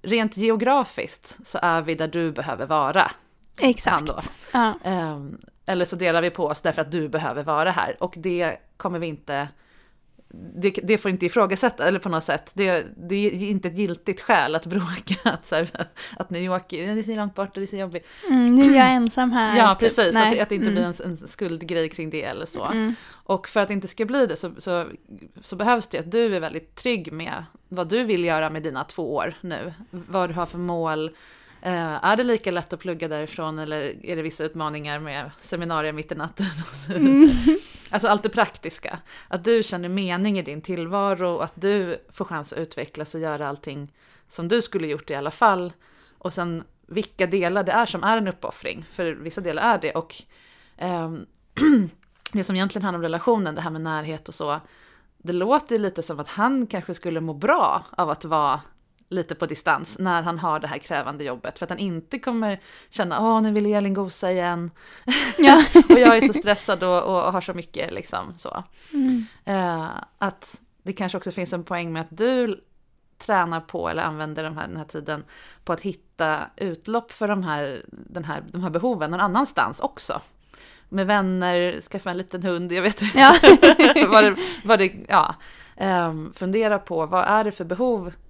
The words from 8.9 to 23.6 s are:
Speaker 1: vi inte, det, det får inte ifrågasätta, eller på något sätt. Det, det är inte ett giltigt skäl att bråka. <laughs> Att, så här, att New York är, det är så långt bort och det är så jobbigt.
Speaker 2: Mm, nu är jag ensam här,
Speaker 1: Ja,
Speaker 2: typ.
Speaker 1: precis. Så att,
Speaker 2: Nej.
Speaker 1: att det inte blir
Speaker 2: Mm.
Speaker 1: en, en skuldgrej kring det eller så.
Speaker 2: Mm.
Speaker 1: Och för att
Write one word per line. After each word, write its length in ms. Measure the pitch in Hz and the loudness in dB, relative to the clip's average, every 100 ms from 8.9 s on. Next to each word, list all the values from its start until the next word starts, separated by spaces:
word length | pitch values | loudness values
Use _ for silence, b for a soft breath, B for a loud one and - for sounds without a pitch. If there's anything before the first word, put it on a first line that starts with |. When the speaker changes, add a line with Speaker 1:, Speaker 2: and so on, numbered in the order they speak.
| 170 | -6
Speaker 1:
vi 80 | 170 | -6
inte, 400 | 151 - 139 143 _ _ _ _ _ _ _ _ - 165 - | -10 -8 -6 -6 _ _ _ _ _ _ _ _ -20 -16 -2
det, 140 | 190 190 | -2 -2
det 140 | 185 214 | 0 0
får 140 | 202 | 0
inte 140 | 185 175 | -2 0
ifrågasätta, 640 | 240 196 190 247 - 156 | 2 2 2 0 2 0
eller 120 | 190 | 0
på 100 | 190 | -2
något 140 | 160 | -4
sätt. 280 | - 147 - | -2 -4 -4
Det, 320 | 185 196 175 - - | -2 0 0 -4 -16
det 180 | 175 196 | -6 0
är 180 | 208 180 202 | 0 -2 -4
inte 180 | 196 185 | -4 -4
ett 100 | 170 | -4
giltigt 440 | 202 170 - 190 | -4 -4 -6 -6
skäl 340 | - 202 135 160 | 2 2 4 -2
att 100 | 170 | -2
bråka. 500 | 190 175 180 - 185 | -4 -4 -8 -6 -2
<laughs> 60 | 220 | -2
Att, 160 | - - | -4 -4
så 100 | 160 | -2
här, 120 | 165 - - - B - | -2 -6 -10 -10 B -12
att 120 | 185 | -8
New 120 | 175 | -6
York 320 | 180 180 180 | -2 -4 -4
är, 220 | 165 185 214 | -8 -4 -4
det 60 | |
är 20 | |
så 120 | 208 220 | -4 -4
långt 200 | 208 190 | -6 -6
bort 120 | 196 | -8
och 60 | 196 | -6
det 20 | |
är 40 | 196 | -8
så 80 | 196 | -8
jobbigt. 320 | 190 170 b b 392 | -8 -10 b b 2
Speaker 2:
Mm, 260 | 254 240 254 | 4 6 8
nu 180 | 277 | 8
är 40 | 269 | 8
jag 140 | 254 | 8
ensam 400 | 254 233 262 254 | 4 0 0 0
här, 260 | 233 220 220 | 2 2 6
Speaker 1:
Ja, 120 | 214 190 | 6 6
Speaker 2:
typ. 40 | |
Speaker 1:
precis. 160 | 226 226 | 2 4
Så 120 | 202 | 2
att, 60 | 226 220 | 4 4
Speaker 2:
Nej. 100 | 226 | 2
Speaker 1:
att 100 | - | 0
det 60 | 202 | 0
inte 160 | 220 | 0
blir 120 | 190 | 0
Speaker 2:
Mm. 100 | 175 170 | -2 -4
Speaker 1:
en, 80 | 180 | -10
en 160 | 160 - | -10 -14
skuldgrej 600 | - 185 165 170 165 160 | -8 -6 -6 -4 -2 -4
kring 200 | - 156 | -6 -8
det 140 | 156 | -6
eller 220 | - - 160 | -6 -8 -10
så. 200 | - 143 | -8 -4
Speaker 2:
Mm. 300 | 220 220 233 - | -2 -2 -4 -12
Speaker 1:
Och 380 | - - 190 - | -20 -6 -6 -2
för 120 | |
att 80 | 220 | -2